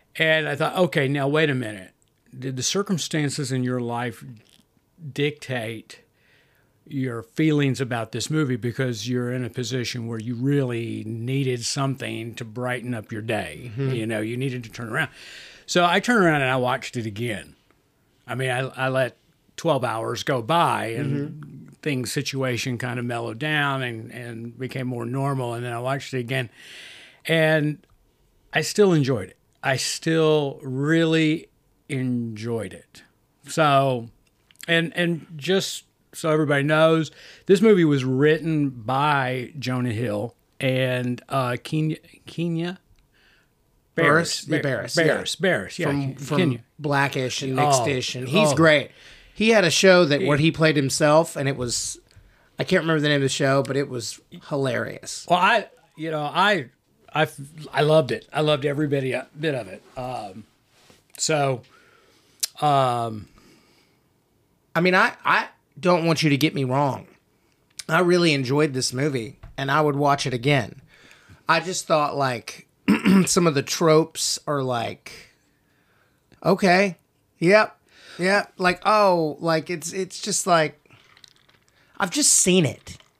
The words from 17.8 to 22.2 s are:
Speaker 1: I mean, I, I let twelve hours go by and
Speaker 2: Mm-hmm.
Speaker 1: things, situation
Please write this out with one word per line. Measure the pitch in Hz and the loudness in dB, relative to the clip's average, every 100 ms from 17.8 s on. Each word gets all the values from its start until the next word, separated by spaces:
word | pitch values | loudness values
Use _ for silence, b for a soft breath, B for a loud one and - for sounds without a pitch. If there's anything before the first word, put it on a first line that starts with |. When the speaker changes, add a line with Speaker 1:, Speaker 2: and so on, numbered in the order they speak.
| _ _ _ _ - | _ _ _ _ -10
Speaker 1:
I | 120 | -6
mean, | 131 | -2
I, | 123 | -2
I | 131 131 131 | -4 -4 -2
let | 131 123 - _ _ _ - | 0 -2 -4 _ _ _ -6
twelve | 165 160 | -2 0
hours | 123 113 117 120 | -2 -4 -6 -6
go | - 135 | -2 -2
by | 110 165 156 113 107 | 0 2 2 0 -4
and | 113 - 143 143 151 | -4 -4 -4 -6 -10
Speaker 2:
Mm-hmm. | 147 139 - - | -16 -18 -20 -10
Speaker 1:
things, | - 135 117 | -4 -4 -4
situation | - | -4